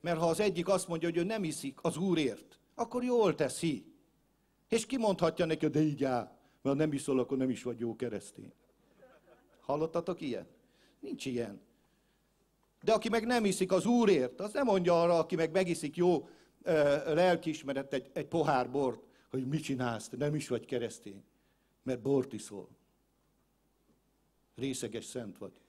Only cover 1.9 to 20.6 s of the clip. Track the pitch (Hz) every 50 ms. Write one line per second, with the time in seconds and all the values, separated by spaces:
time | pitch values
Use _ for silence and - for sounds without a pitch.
1.9 | - 151 185 196 175 160 147 120 101 90 - - - _ _ _ _ - 233 233
2.9 | - 247 240 247 247 240 214 180 151 - 151 127 - - - 170 139 98 - -
3.9 | - _ _ _ _ _ _ _ _ _ _ _ _ _ _ _ 220 226 220 -
4.9 | 262 262 226 208 185 - 175 165 156 - 175 160 156 - 156 151 - 151 156 151
5.9 | 147 - 135 135 127 120 107 - - _ _ _ _ _ _ 139 139 143 156 156
6.9 | 143 135 - - 135 131 123 - 139 131 131 131 123 107 - 123 117 113 120 117
7.9 | 107 - 127 117 107 98 - - - - 104 - - _ _ _ _ _ _ _
8.9 | _ _ - - - _ _ - - _ _ _ _ _ _ - 139 151 160 160
9.9 | - 175 170 185 170 - 156 139 117 95 85 - - _ _ _ _ _ _ _
10.9 | _ _ - 403 311 - - 135 123 120 117 101 101 - _ _ _ _ _ _
11.9 | _ _ _ _ _ _ _ _ _ _ _ _ _ _ _ _ _ _ - -
12.9 | 220 208 - 220 208 233 220 233 247 233 214 202 180 - - 185 190 185 - 208
13.9 | 240 240 233 208 190 143 127 123 - - 196 208 - - 277 233 196 190 175 175
14.9 | 170 165 170 175 175 165 156 - 185 160 165 160 156 190 190 175 165 - - 143
15.9 | - 175 175 180 175 139 - - - - _ _ _ _ - - 165 151 147 143
16.9 | 143 147 - 160 151 160 180 180 175 170 - 165 156 151 - 135 139 139 135 -
17.9 | 147 131 127 - - 170 135 - - 170 151 151 143 127 123 120 123 143 139 127
18.9 | 117 - - _ _ _ _ _ - 131 127 131 147 156 151 - 139 127 127 120
19.9 | 117 110 - - - 123 147 147 151 151 - - 127 110